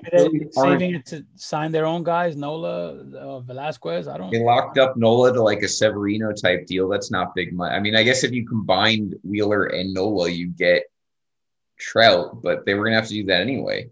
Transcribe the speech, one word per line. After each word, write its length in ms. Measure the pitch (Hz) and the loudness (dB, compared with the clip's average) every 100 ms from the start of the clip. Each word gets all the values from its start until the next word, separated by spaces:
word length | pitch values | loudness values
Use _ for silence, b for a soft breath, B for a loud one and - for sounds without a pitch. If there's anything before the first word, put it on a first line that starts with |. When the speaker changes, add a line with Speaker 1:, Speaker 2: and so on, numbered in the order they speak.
Speaker 1:
Maybe 60 | - | 0
they're 140 | 175 | 4
Speaker 2:
Phillies 320 | 156 156 151 - | 4 2 -4 0
aren't 240 | 175 175 | 2 2
Speaker 1:
saving 140 | 180 170 | 0 -4
it 100 | - | -8
to 180 | 160 - - | -14 -16 -18
sign 340 | - 156 156 | -8 -6 -2
their 160 | 160 156 | -2 -2
own 160 | 170 | -2
guys, 320 | 165 170 175 | -2 -2 -2
Nola, 680 | 143 143 156 175 175 170 143 139 | -4 -8 -6 -6 -6 -8 -10 -16
uh, 260 | 135 139 139 | -16 -14 -14
Velasquez. 680 | 123 127 147 151 165 170 151 | -14 -10 -10 -8 -6 -6 -6
I 100 | 143 | -10
don't 140 | 185 | -4
Speaker 2:
They 100 | 117 | 0
locked 360 | 117 120 - 135 | 4 4 2 4
up 180 | 131 120 | 2 4
Nola 360 | 113 117 127 | 4 6 6
to, 80 | 123 | 6
like, 220 | 107 104 | 2 2
a 60 | 98 | -2
Severino 640 | - 107 101 101 110 110 | 2 0 2 -2 -2 -4
type 340 | 101 92 90 87 | -2 0 0 -2
deal. 220 | 92 92 | -2 0
That's 240 | 101 - | -2 -2
not 240 | 92 87 90 | -4 -4 -4
big 160 | 85 | -6
money. 200 | 87 87 | -4 -4
I 60 | 73 | -2
mean, 160 | 104 | 2
I 80 | 110 | 4
guess 220 | 110 127 | 4 2
if 80 | 131 | 0
you 120 | 123 | -2
combined 720 | 117 113 92 92 107 110 104 - | -4 -4 0 2 2 0 -2 -8
Wheeler 440 | 90 104 104 104 92 | -6 -2 0 0 0
and 280 | - 95 | -2 -4
Nola, 340 | 95 101 101 87 | -2 -2 0 0
you 200 | 87 87 | -2 -6
get 340 | 87 87 85 - _ _ _ _ _ _ _ _ - | 0 2 2 0 _ _ _ _ _ _ _ _ -18
Trout, 640 | - 107 113 90 87 - | -4 4 6 6 0 -6
but 220 | 87 85 - | -4 -2 0
they 80 | |
were 100 | 101 | 0
gonna 120 | 110 110 | 2 0
have 120 | 110 | -2
to 60 | |
do 100 | 104 98 | -4 0
that 140 | 90 | 0
anyway. 480 | 107 127 - 50 120 | 0 -4 -4 -6 -8